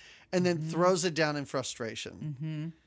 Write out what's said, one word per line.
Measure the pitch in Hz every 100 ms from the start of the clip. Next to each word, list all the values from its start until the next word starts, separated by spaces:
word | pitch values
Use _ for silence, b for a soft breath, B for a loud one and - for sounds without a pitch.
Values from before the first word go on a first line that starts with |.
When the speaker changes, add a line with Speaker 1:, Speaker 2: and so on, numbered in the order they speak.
| b b b
Speaker 1:
and | 185 180
then | 170
Speaker 2:
Mm-hmm. | 156
Speaker 1:
throws | 160 175 185 180
it |
down | 156 151 147
in | 135
frustration. | 143 120 - 113 113 - 90 151 135
Speaker 2:
Mm-hmm. | 156 156 160 -